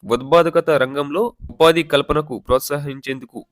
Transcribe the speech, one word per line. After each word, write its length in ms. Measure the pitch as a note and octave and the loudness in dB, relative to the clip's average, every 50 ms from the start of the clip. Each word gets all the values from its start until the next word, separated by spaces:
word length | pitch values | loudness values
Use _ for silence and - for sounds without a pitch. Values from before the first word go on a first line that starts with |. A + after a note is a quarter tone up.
| - | -2
ఉత్పాదకత 640 | G2 A2+ A#2+ C3 C3+ D#3 E3+ E3 E3 - E3+ E3 - | -2 -2 -2 0 2 4 4 4 4 0 0 0 2
రంగంలో 520 | D#3 C#3 B2+ C3 C3+ C#3+ C#3+ C#3+ C#3+ F3 A3+ A#3+ - _ - - | 0 0 0 -2 -2 -6 -6 -4 -2 -4 -4 -4 -6 _ -18 -18
ఉపాధి 340 | - - D#3+ E3 D#3+ E3 D#3+ | 0 4 4 4 4 4 0
కల్పనకు 500 | D#3+ - C#3 C#3+ - D3 D3+ D3+ D3+ C3 G#2 | 0 0 0 0 0 -2 -2 -2 -4 -10 -12
ప్రోత్సహించేందుకు 1000 | - - B2+ C3 - - C#3+ D3 D3 C#3+ C3+ C#3 - C3+ C3+ C3+ B2+ A#2 _ A2+ - _ | -2 0 0 0 0 -2 -6 -6 -6 -8 -12 -12 -10 -10 -10 -10 -10 -16 _ -18 -18 _